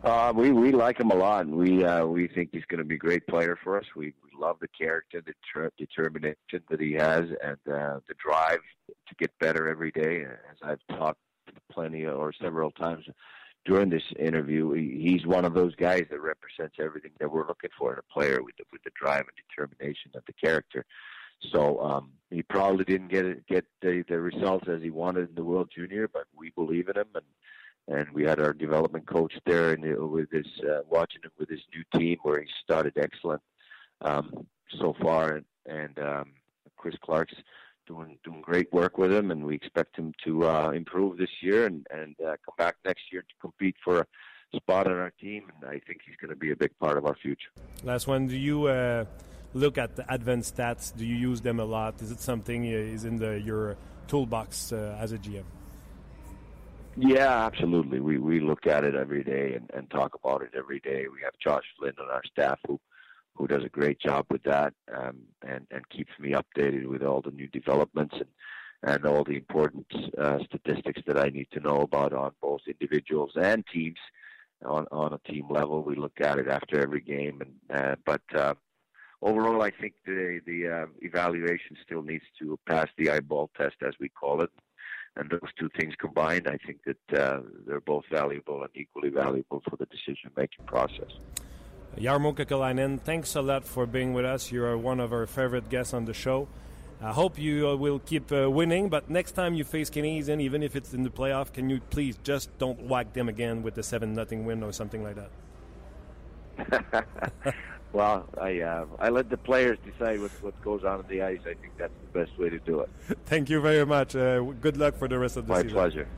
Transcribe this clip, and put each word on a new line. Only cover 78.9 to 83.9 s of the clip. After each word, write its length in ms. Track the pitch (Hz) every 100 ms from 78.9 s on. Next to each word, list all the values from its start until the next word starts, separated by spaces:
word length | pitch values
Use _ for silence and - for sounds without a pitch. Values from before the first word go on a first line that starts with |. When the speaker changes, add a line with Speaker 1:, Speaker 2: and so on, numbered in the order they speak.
| _ - _
Speaker 1:
overall, 400 | 104 110 113 113
I 80 | 104
think 240 | - 107 _
the, 360 | 92 95 92 85
the, 240 | 80 85 85
uh, 180 | 85 80 76
evaluation 760 | 85 87 87 85 85 87 - 76
still 180 | - 82
needs 220 | 76 80 - -
to 180 | 78 78 -
pass 220 | 80 78 -
the 140 | 78
eyeball 400 | 73 71 73 76 -
test, 200 | 69 -
as 80 | 67